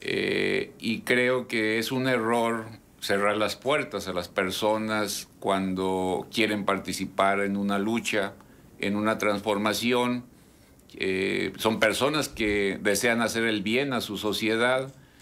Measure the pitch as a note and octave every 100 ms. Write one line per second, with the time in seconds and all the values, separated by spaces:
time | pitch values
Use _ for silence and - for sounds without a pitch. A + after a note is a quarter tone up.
0 | - F#2+ G2 G2 G2 G2 - - - G#2
1 | - B2 B2 B2+ A#2+ A2+ G#2+ A2 A2+ C3
2 | C3 B2 A2+ A#2+ A#2 A2+ A2 - - -
3 | - G2+ G2+ G#2 G#2 - B2+ D3 C3 G2+
4 | F#2+ F2 F2 - F#2 - A2 A2 A2 G#2+
5 | G2+ - - - - G2 F#2+ F#2 F#2+ F#2
6 | F#2 F2+ - - G#2+ G#2 G2 F#2+ - F2+
7 | F#2+ - G2 G2 G2+ G2+ G2+ G2+ G#2 A#2
8 | A2+ G#2+ G2 - - - - - G2 G#2
9 | G#2+ G#2 G#2 G2+ G#2+ G2+ G#2+ G2 A#2 B2
10 | B2 B2 B2 - - - - - - -
11 | F#2+ F#2+ G2 G2 F#2+ F#2+ A2 G#2+ A2 G2
12 | C3+ D3+ C3 - G#2+ G#2 G2 F2+ G#2 G2
13 | A#2+ A#2 A2+ A2+ A2+ G#2+ G2 A#2 C#3 A#2+
14 | A#2+ F#2+ G#2+ F#2+ A2 A2+ B2 C3 C3+ -
15 | - -